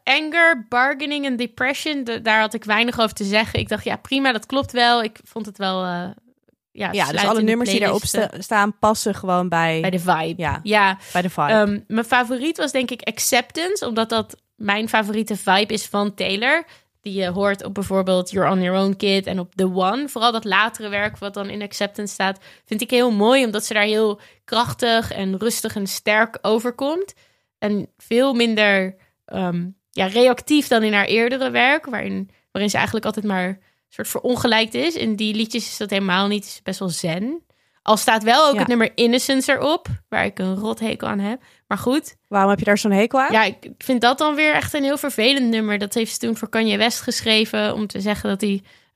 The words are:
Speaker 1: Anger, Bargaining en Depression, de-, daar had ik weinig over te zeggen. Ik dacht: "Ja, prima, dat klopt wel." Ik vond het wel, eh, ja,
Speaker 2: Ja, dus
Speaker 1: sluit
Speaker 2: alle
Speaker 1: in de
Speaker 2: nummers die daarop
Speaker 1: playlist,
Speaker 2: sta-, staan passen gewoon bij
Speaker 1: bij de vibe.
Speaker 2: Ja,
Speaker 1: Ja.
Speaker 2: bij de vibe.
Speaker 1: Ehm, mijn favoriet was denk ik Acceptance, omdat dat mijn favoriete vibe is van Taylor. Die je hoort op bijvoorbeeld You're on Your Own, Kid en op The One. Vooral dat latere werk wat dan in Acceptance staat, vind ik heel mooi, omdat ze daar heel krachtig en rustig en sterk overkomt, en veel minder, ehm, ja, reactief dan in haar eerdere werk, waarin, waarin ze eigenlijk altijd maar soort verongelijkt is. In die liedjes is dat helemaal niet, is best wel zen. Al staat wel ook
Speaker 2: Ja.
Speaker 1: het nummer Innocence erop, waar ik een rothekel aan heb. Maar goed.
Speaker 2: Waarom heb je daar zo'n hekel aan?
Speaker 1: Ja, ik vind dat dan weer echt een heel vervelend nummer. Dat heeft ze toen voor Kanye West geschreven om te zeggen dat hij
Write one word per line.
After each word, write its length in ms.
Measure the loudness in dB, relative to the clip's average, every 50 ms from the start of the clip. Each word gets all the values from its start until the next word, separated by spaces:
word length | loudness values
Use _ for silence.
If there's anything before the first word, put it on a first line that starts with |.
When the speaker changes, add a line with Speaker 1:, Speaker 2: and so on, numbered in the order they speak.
| _
Speaker 1:
Anger, 640 | 0 0 0 0 0 2 4 4 4 4 2 -2 -2
Bargaining 560 | 0 0 2 0 0 -2 -6 -6 -4 -4 -2
en 100 | -2 -2
Depression, 680 | -2 -4 -6 -4 -2 -2 -2 -2 -2 -4 -6 -4 -4 -4
de-, 180 | -6 -6 -4
daar 180 | 0 2 2 4
had 140 | 2 2 -2
ik 100 | -6 -4
weinig 360 | 0 0 2 2 0 0 0
over 160 | 0 0 0
te 80 | -4 -4
zeggen. 360 | 0 2 2 2 0 -2 -4
Ik 100 | -4 -4
dacht: 140 | -4 -4 -4
"Ja, 120 | -4 -6
prima, 360 | -6 -4 -4 -2 0 2 0
dat 140 | 0 -2 -4
klopt 260 | -4 -2 -2 -2 -2
wel." 320 | 0 2 4 4 4 2 0
Ik 160 | -2 -6 -10 _
vond 220 | -14 -10 -10 -10
het 120 | -10 -8 -6
wel, 260 | -4 -4 -2 -2 -4
eh, 60 | -4 -4 -6 -8 -10 -12 -16 _ _ _ _ _ _ _ _ _ _
ja, 200 | _ -8 -6 -4
Speaker 2:
Ja, 0 |
dus 160 | -2 0 0 0
Speaker 1:
sluit 100 | 0 2 2 2
Speaker 2:
alle 120 | 2 2
Speaker 1:
in 60 | 2
de 40 | 2
Speaker 2:
nummers 200 | 2 2 2 0
die 100 | 0 2
daarop 220 | 2 2 0 0 -2 -2
Speaker 1:
playlist, 220 | -2 -2 -2 -2 -4
Speaker 2:
sta-, 80 | -8
staan 380 | -6 0 2 2 2 2 0 0
passen 360 | 2 2 2 2 0 -2 -4
gewoon 340 | -2 -2 0 0 0 0 0
bij 320 | 0 0 2 2 0 0
Speaker 1:
bij 80 | 0 0
de 100 | -2 0
vibe. 340 | 0 0 0 0 0 -4 -4 -4
Speaker 2:
Ja, 180 | -4 -4 -4 -4 -2
Speaker 1:
Ja. 340 | 0 2 4 4 4 2 -2 -6 -4 -2
Speaker 2:
bij 80 | -2
de 80 | -2 -2
vibe. 180 | 0 0 2 4
Speaker 1:
Ehm, 320 | 4 4 4 2 0 -4 -6 -4
mijn 180 | -4 -4 0
favoriet 520 | 2 2 2 2 2 -2 -4 -4 -4 -4 -4
was 140 | -4 -2
denk 200 | -2 -2 -2 -2
ik 100 | -6 -8
Acceptance, 840 | -8 -8 -6 -4 -2 0 2 2 0 -2 -4 -6 -4 -4 -4 -4 -4 -4
omdat 220 | -2 -2 -2 0
dat 260 | -2 -2 -4 -4 -10 -20 _ _ _
mijn 340 | -6 -4 -2 -2 -2 0 0
favoriete 460 | 0 0 2 0 -2 -2 -2 -2 -4 -2
vibe 360 | 0 2 2 4 2 0 -2
is 120 | -4 -6
van 280 | -4 -2 -2 -2 -2 -4
Taylor. 500 | -4 -4 -4 -2 -2 0 0 0 0 -2 -6 -14 -20 _ _ _ _
Die 120 | -12 -8 -4
je 160 | -4 -2 -2
hoort 340 | -2 0 0 0 0 -2 -6
op 100 | -8 -8
bijvoorbeeld 580 | -6 -4 -2 0 0 2 2 2 0 0 -2
You're 180 | -2 0 2 2
on 100 | 2 2
Your 180 | 0 0 0 0
Own, 160 | 0 0 0
Kid 300 | 0 0 0 0 0 0
en 140 | -2 -4 -6
op 160 | -6 -6 _
The 100 | -2 0 0 0
One. 360 | 0 0 0 0 -2 -4 -6
Vooral 220 | -4 0 0 0
dat 120 | 0 0 0
latere 460 | 0 2 2 2 2 -2 -6 -8 -6
werk 280 | -4 -4 -4 -4 -6 -8
wat 160 | -12 -10 -8
dan 160 | -8 -8 -8
in 120 | -8 -8
Acceptance 520 | -10 -10 -6 -6 -6 -6 -4 -6 -10 -8 -4
staat, 260 | -2 -2 -2 -2 -6 -10 -20 -20 -20 _
vind 160 | _ -6 -6
ik 80 | -2 0
heel 220 | 2 4 4 4
mooi, 340 | 4 4 4 6 6 6 4
omdat 200 | 2 0 -4 -4
ze 80 | -2 0
daar 100 | 0 2
heel 360 | 2 2 2 2 2 0 -4 -8 -18 _ _ _
krachtig 680 | -4 0 0 0 0 -2 -2 0 2 2 2 2 -2
en 260 | -4 -4 -4 -4 -4 -2
rustig 380 | -2 -2 -2 -2 -4 -6 -6
en 120 | -6 -6 -6
sterk 500 | -6 -4 -2 2 2 4 2 2 0 -2
overkomt, 720 | 0 0 0 0 0 -2 -4 -2 -2 -2 -2 -2 -4 -6 -10 _ _ _ _ _ _ _ _ _ -4 -2
en 180 | -2 -2 -4 -6 _ _
veel 360 | -6 0 2 2 2 2 2
minder, 600 | 2 2 2 2 2 4 4 4 2 0 -2 -6 -10 _ _ _ _ _
ehm, 420 | -10 -6 -4 -2 -2 -2 -4 -4 -6 -10 _ _ _
ja, 160 | -4 -4 -2
reactief 600 | 0 2 4 4 4 4 2 0 2 2 2 4 4
dan 160 | 2 2 2
in 100 | 2 2
haar 120 | 2 2
eerdere 440 | 2 2 2 2 2 0 -2 -2 -2
werk, 360 | 2 2 4 4 2 0 -2
waarin, 440 | -4 -8 -6 -6 -6 -6 -6 -8 -10 _ _ _ _
waarin 180 | -4 -2 -2 0
ze 40 | 0 0
eigenlijk 280 | 0 0 -2 -4 -4
altijd 200 | -4 -4 -4 -4
maar 340 | -2 -2 -2 -2 -4 -6 -8 _ _ _ _ _ _
soort 180 | _ -12 -10 -8
verongelijkt 640 | -6 -4 -2 -2 0 0 2 2 4 2 2 2 0
is. 200 | -2 -2 -2 -2
In 200 | -2 -2 -2 -2
die 200 | -2 -2 -2 -2
liedjes 300 | -2 -2 -2 -4 -6 -6 -6
is 100 | -8 -8
dat 120 | -6 -4
helemaal 380 | -2 -2 0 2 2 2 2 0
niet, 160 | 0 -2 -4
is 140 | -8 -14 -12 _
best 160 | -10 -8 -4
wel 100 | -4 -4
zen. 540 | -4 -4 -4 -4 -4 -4 -4 -6 -6 -8 -10 _ _ _ _ _ _ _
Al 160 | 0 2 2 4
staat 260 | 4 4 2 4 4
wel 240 | 4 6 6 6 4
ook 60 | 4
Speaker 2:
Ja. 60 | 2
Speaker 1:
het 80 | 2 2
nummer 240 | 2 2 2 2 2
Innocence 560 | 2 2 4 4 2 2 0 0 0 2 2 0
erop, 340 | 0 2 0 0 -2 -2 -6 -8 -8 -8 _
waar 160 | -2 -2 -2
ik 140 | -2 -2 -4
een 160 | -4 -4 -4
rothekel 520 | -4 -4 -4 -4 -4 -4 -4 -4 -4 -4 -4
aan 120 | -4 -4
heb. 220 | -4 -4 -6 -8 -10 _ _ _ _ -6
Maar 100 | -6 -4
goed. 380 | 0 0 0 0 -2 -4 -10 _ _ _
Speaker 2:
Waarom 220 | 0 2 4 4
heb 100 | 4 2
je 60 | 2
daar 120 | 2 2 4
zo'n 140 | 4 4
hekel 280 | 4 4 4 4 2 2
aan? 100 | 2 4
Speaker 1:
Ja, 120 | 4 4 4
ik 260 | 2 0 -4 -12 -18 -18 -8
vind 240 | -4 -2 0 2
dat 160 | 4 2 4 2
dan 180 | 2 0 2
weer 180 | 2 2 2 2
echt 200 | 2 0 -2 -2
een 100 | -2 -2
heel 140 | -2 -2 -2
vervelend 520 | -4 -4 -2 0 2 2 2 2 2 0
nummer. 280 | 0 0 0 -2 -2 -2
Dat 160 | -4 -4 -4
heeft 180 | -4 -4 -4 -4
ze 40 | -6
toen 200 | -4 -4 -4 -4
voor 120 | -6 -4
Kanye 280 | -2 0 0 0 2 2
West 240 | 0 0 0 -2
geschreven 720 | -4 -6 -6 -4 0 2 2 2 2 2 0 -2 -2 -2 -2
om 140 | -4 -6 -6
te 140 | -6 -4
zeggen 280 | -4 -2 -2 -2 -2 -4
dat 120 | -2 -2
hij 220 | -2 -2 -2 -2 -4 _ _ _ _ _ _